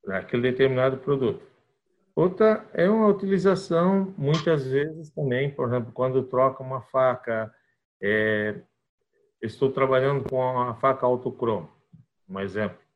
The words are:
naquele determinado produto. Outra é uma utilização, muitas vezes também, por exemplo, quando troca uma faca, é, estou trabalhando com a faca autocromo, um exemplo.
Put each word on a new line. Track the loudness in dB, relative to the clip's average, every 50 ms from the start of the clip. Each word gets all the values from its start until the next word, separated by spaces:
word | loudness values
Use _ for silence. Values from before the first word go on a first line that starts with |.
| _
naquele | -6 -8 -8 -6 -4 -4 -2 -2
determinado | -2 2 2 2 2 2 2 0 0 0
produto. | -4 -4 -4 -2 0 0 -2 -4 -6 -12 -20 _ _ _ _ _ _ _ _ _ _ _ _ _
Outra | 0 0 0 2 4 4 4 4 2 -4 -8 -2
é | 0 2
uma | 2 4 4 4
utilização, | 4 2 2 0 0 0 4 4 2 2 2 -2 0 0 2 4 4 4 2 0 -2 -4
muitas | -4 0 0 0 2 2 2 2 2 0
vezes | 0 0 0 -2 -2 -6 -12 -16 -12
também, | _ -4 -2 -2 0 0 -2 -2
por | -2 -4 -2
exemplo, | -2 -2 -2 -4 -6
quando | -4 -2 -2 0 0 0 -2
troca | 0 2 2 2 2 2 -4
uma | -10 -8 -8 -8
faca, | -10 _ 0 2 2 2 0 -2 -4 -6 -4 -4 -4 -6 _ _ _ _ _ _ _ _ _ _
é, | -2 0 0 2 2 2 0 0 -2 -4 -6 -8 -14 _ _ _ _ _ _ _ _ _ _ _ _ _ _ _
estou | -10 -10 -4 0 0 0
trabalhando | 2 0 0 2 2 2 2 2 0 -2 -4 -4
com | -2 -2 -2 0 -2 -2
a | -2 -4 -4
faca | 0 0 0 0 2 2
autocromo, | 0 0 0 -2 -8 -6 -2 -2 -2 -2 -2 -6 -12 _ _ _ _ -20 -20 -20 _ _ _ _ _
um | -8 -8
exemplo. | -8 -6 -4 -4 -4 -4 -6 -12 _ _ _